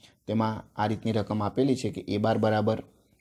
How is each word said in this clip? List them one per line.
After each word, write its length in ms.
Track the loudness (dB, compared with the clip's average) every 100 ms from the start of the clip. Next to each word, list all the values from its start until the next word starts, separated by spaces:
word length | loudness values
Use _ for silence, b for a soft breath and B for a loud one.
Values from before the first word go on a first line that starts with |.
| b b -4
તેમાં 540 | 0 0 -2 -8 -2
આ 60 | -2
રીતની 260 | -2 -2
રકમ 300 | -2 -2 -2
આપેલી 340 | -2 0 0 0
છે 140 | -2
કે 100 | -6
એ 180 | -4 0
બાર 200 | 2 2
બરાબર, 440 | 2 2 2 0 -4 _ _ _